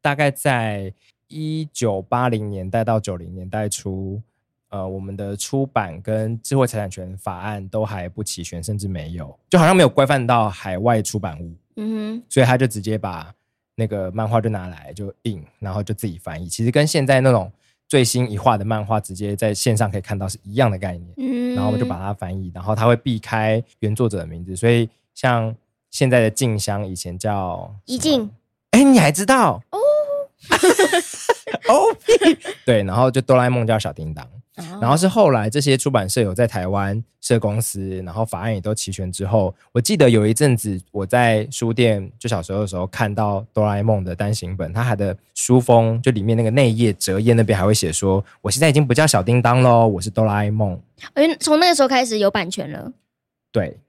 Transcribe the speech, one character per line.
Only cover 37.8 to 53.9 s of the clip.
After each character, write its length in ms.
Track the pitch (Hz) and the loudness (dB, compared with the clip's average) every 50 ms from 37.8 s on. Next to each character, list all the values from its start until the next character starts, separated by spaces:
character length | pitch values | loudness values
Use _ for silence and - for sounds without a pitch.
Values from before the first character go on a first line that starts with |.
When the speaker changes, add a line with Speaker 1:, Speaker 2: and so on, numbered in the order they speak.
| 95 95 95 92 92 | -8 -6 -6 -8 -8
Speaker 1:
然 100 | 90 85 | -8 -6
后 100 | 110 113 | -6 -6
法 160 | 110 - 87 | -4 -6 -6
案 140 | 92 117 113 | -4 -4 -4
也 60 | 98 | -4
都 140 | 85 107 107 | -4 -4 -4
齐 160 | - - - | -4 -4 -8
全 200 | 95 - 95 90 | -6 -6 -6 -8
之 160 | 92 - 98 | -6 -6 -6
后， 280 | 92 101 110 98 92 - _ _ _ _ | 0 2 2 2 0 -4 _ _ _ _
我 80 | 120 | -2
记 160 | 120 - 214 | 0 0 4
得 120 | 180 151 127 | 6 6 6
有 180 | 117 110 104 | 6 6 4
一 60 | 107 113 | 4 2
阵 240 | 110 151 143 127 | 2 4 2 2
子 240 | 110 - 107 98 90 92 _ | 2 0 -4 -6 -6 -8 _
我 140 | _ 104 98 | _ -8 -4
在 420 | 92 - 123 120 117 113 107 107 113 | 0 2 4 4 4 4 2 0 -4
书 220 | 135 - - 117 113 | -6 -4 -4 -4 0
店， 380 | 110 123 117 107 101 95 95 - - | 2 2 2 2 0 -4 -10 -16 -10
就 100 | - 117 | -6 -4
小 140 | 113 98 82 | -4 -4 -6
时 100 | - 95 | -6 -4
候 80 | 101 | -4
的 60 | 107 | -4
时 100 | 98 95 | -4 -4
候 100 | 90 90 | -6 -6
看 260 | 90 - - 120 104 104 | -6 -4 -4 -2 -2 -2
到 320 | 104 110 104 101 95 107 - _ | -2 -2 -2 -2 -4 -6 -6 _
哆 140 | - 107 | -2 0
啦 120 | 104 101 101 | 0 0 0
A 40 | 104 | 0
梦 200 | 110 110 101 92 | 0 0 0 -2
的 120 | 90 87 | -6 -6
单 200 | 85 104 101 107 | -4 -4 -4 -4
行 220 | 107 - 87 92 | -4 -6 -8 -6
本， 160 | 92 92 80 87 | -6 -6 -6 -4
它 100 | 107 120 | -4 -2
还 140 | 123 117 | -2 -2
的 200 | 98 101 98 95 - _ _ _ | -2 -2 -4 -4 -6 _ _ _
书 260 | - - - 123 127 | -8 -2 2 2 2
封 400 | 120 - 123 117 113 113 113 117 | 4 6 6 6 6 4 0 0
就 100 | 120 135 127 | 0 0 0
里 100 | 110 95 | 0 0
面 140 | 104 113 | 0 0
那 60 | 113 117 | 2 0
个 80 | 110 | 2
内 200 | 110 135 139 120 | 2 4 4 4
页 220 | 110 110 120 110 98 | 4 2 2 2 2
折 260 | - - - 92 98 | 0 -2 -2 -2 0
页 140 | 110 117 117 | 4 4 4
那 80 | 113 113 | 4 4
边 160 | 98 110 92 | 4 2 2
还 80 | 92 | 2
会 80 | 101 107 | 2 2
写 180 | - - 85 80 | 2 0 -2 -2
说 320 | - - 98 95 98 101 _ - _ | -2 0 0 0 0 0 _ -12 _
：“我 100 | _ 104 | _ -4
现 100 | 101 123 | 0 2
在 80 | 151 160 | 4 4
已 40 | 135 | 6
经 140 | 147 151 | 4 4
不 80 | 131 120 | 4 4
叫 120 | - 156 | 4 4
小 160 | 156 - 107 92 | 4 4 2 2
叮 200 | 95 117 123 117 | 4 2 2 4
当 200 | 120 120 127 127 | 4 4 6 6
咯， 240 | 127 117 117 113 | 6 6 6 6
我 140 | 110 104 90 | 4 2 0
是 80 | 85 107 | -4 -4
哆 160 | 98 - 110 | -2 0 0
啦 200 | 107 101 104 104 | 0 0 0 0
A 60 | 104 | -2
梦。” 300 | 104 107 107 98 90 - - _ _ _ - - _ | 0 -2 -2 -2 -4 -6 -12 _ _ _ -20 -10 _
Speaker 2:
因 120 | - 285 330 | 2 2 2
为 80 | 311 | 2
从 240 | - - - 302 311 | 0 0 2 4 4
那 80 | 349 359 | 4 4
个 60 | 349 | 4
时 80 | 294 277 | 4 2
候 60 | 262 | 4
开 160 | 269 254 254 | 4 2 2
始 140 | 240 226 214 | 0 0 0
有 120 | 208 196 | 0 2
版 200 | 202 214 185 170 | 2 0 -4 -4
权 200 | 185 - - 147 | -6 -8 -8 -10
了。 220 | 143 - - - - _ _ _ _ _ _ _ _ _ _ _ _ | -10 -12 -12 -14 -16 _ _ _ _ _ _ _ _ _ _ _ _
Speaker 1:
对。 240 | 113 95 76 - - _ _ | -2 -2 -2 -6 -14 _ _